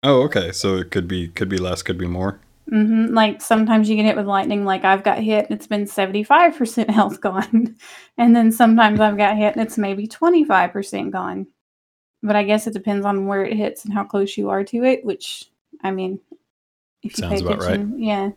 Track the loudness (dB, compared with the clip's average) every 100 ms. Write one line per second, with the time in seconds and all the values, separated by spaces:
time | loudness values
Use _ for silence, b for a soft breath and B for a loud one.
0 | 4 4 4 0 -4 -4 -2 -2 -2 -6
1 | -4 -6 -6 -6 -4 -4 -4 -6 -6 -6
2 | -4 -4 -4 -6 _ _ -2 0 2 2
3 | 2 2 2 0 0 0 4 2 2 2
4 | 2 0 -2 -2 -2 -2 -2 0 2 2
5 | 2 0 0 0 0 -6 -4 -4 -4 -2
6 | -2 -2 4 6 6 2 -4 -2 0 2
7 | 2 0 -4 -4 0 0 0 -8 -20 -20
8 | -20 0 6 6 6 4 4 6 4 4
9 | 2 2 0 2 0 0 -4 -2 -4 -4
10 | -8 -2 2 4 4 2 2 -2 -8 -8
11 | -6 -6 -6 -8 -12 _ _ _ _ _
12 | _ _ -2 0 2 0 -2 -6 -4 -2
13 | 0 -2 -2 -2 -2 -2 -4 -6 -8 -6
14 | -4 -4 -4 -4 -4 -4 -4 -2 0 0
15 | -2 -8 -10 -16 -18 _ _ -10 -8 -6
16 | -6 -8 _ -20 _ _ _ _ _ _
17 | -12 -8 -4 -2 -2 -4 -2 -2 -4 -4
18 | -4 -2 -4